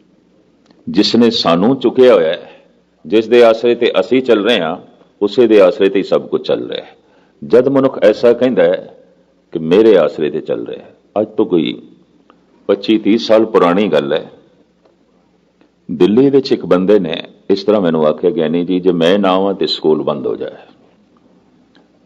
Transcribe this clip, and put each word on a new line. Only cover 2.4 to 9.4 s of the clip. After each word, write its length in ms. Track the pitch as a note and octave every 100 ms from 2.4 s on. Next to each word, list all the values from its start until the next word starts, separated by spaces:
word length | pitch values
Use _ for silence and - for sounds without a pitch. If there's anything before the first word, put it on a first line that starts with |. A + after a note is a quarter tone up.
| - - _ _ _ _ D#2
ਜਿਸ 220 | G2+ A2
ਦੇ 160 | A#2+
ਆਸਰੇ 300 | A#2 A2 B2
ਤੇ 180 | A#2 A#2 -
ਅਸੀਂ 220 | F#2+ C3
ਚੱਲ 220 | C3 G#2+
ਰਹੇ 160 | G2+ A2+
ਹਾਂ, 160 | D#2+ F2 - _ _ _
ਉਸੇ 240 | G2+ - A#2
ਦੇ 140 | G#2+
ਆਸਰੇ 280 | F#2 F2 G2
ਤੇ 100 | G2
ਹੀ 60 |
ਸਭ 240 | F2 D#2 -
ਕੁਝ 180 | D#2 -
ਚੱਲ 240 | C2 A#1+
ਰਿਹਾ 140 | -
ਹੈ। 120 | - _ _ _ _ _
ਜਦ 240 | C#2+ A#2 C3
ਮਨੁੱਖ 300 | C#3 C3 -
ਐਸਾ 300 | - G#2+ A#2+
ਕਹਿੰਦਾ 300 | A#2+ B2+ G#2
ਹੈ 360 | E2+ F#2 - - _ _ _ _